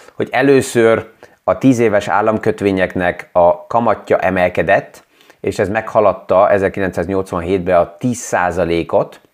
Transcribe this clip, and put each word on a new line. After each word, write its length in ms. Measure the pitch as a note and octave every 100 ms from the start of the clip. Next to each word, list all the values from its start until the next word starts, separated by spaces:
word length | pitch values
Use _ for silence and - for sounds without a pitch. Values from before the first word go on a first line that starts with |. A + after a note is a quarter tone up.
| -
hogy 160 | - A2
először 800 | A#2+ C#3 C3+ - A#2+ A2+ A2 - _ - _
a 140 | - F#2
tíz 200 | C3+ A#2+
éves 300 | A#2 G2+ -
államkötvényeknek 1200 | F#2 A2 G#2+ A2 G#2+ G2 F#2+ F2+ F#2 F2 F2 -
a 340 | F2+ F2 F2 -
kamatja 520 | A#2 A#2 G2+ - G2
emelkedett, 880 | F#2 F#2 F2+ F#2+ E2+ G#2 - - _ _ _ _
és 180 | G#2+ F#2+
ez 100 | G2
meghaladta 800 | A2 - A#2 G2+ F2+ - F#2+ G2+
ezerkilencszáznyolcvanhétben 1300 | G2+ F#2+ G2 F#2+ F2+ F2 G2 F#2 F#2 E2+ F#2+ F2+ F2
a 200 | E2+ -
tíz 220 | B2 A#2
százalékot. 1040 | - G#2+ F2+ F2 E2+ E2+ D#2+ G2+ - - _